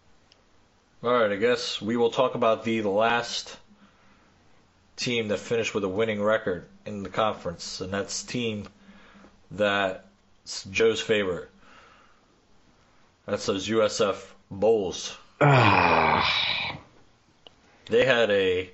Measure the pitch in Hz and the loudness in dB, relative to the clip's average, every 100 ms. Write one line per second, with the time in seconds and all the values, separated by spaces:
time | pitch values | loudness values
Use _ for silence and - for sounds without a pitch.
0 | _ _ _ _ _ _ _ _ _ _ | _ _ _ _ _ _ _ _ _ _
1 | 117 123 107 98 117 120 - - 104 120 | 0 2 2 2 2 2 -2 -6 -2 2
2 | 117 117 127 120 117 110 117 113 104 98 | 2 2 0 2 2 2 0 -2 0 2
3 | 113 117 117 - - - _ _ - _ | 2 2 -2 -8 -10 -16 _ _ -20 _
4 | _ _ _ _ _ _ _ _ _ - | _ _ _ _ _ _ _ _ _ -10
5 | - 120 107 98 - 117 107 110 98 92 | -4 -2 -2 -4 -2 -2 0 -2 -2 -2
6 | 110 104 104 107 104 87 - - - 104 | -2 0 0 0 0 -6 -8 -18 -12 -10
7 | 95 90 110 - 92 85 - - 95 98 | -8 -2 -2 -2 -8 -10 -12 -10 -6 -6
8 | 98 - - 127 117 107 - _ - - | -6 -8 -6 -4 -4 -6 -10 _ -20 -20
9 | - - - _ - 90 104 101 95 95 | -20 -20 -20 _ -14 -2 0 2 -2 -4
10 | - _ _ _ - - 101 98 113 110 | -14 _ _ _ -16 -14 -6 0 2 2
11 | - 107 98 85 - _ - - - - | 0 0 0 -4 -8 _ -20 -20 -20 -20
12 | _ _ _ _ _ _ _ _ _ _ | _ _ _ _ _ _ _ _ _ _
13 | _ _ - 101 - 98 95 110 107 - | _ _ -6 -6 -2 -4 0 2 2 2
14 | 104 92 - - - 98 107 113 92 - | 0 -2 -8 -20 -14 0 2 2 0 -6
15 | - - - - 147 135 113 95 87 82 | -10 -14 -12 2 4 6 6 4 2 2
16 | 80 76 - - - - - - - _ | 2 2 0 -2 -2 -4 -6 -10 -16 _
17 | - _ _ _ - _ _ _ - 113 | -20 _ _ _ -20 _ _ _ -2 2
18 | 123 120 113 101 95 90 92 | 4 4 4 4 2 0 -2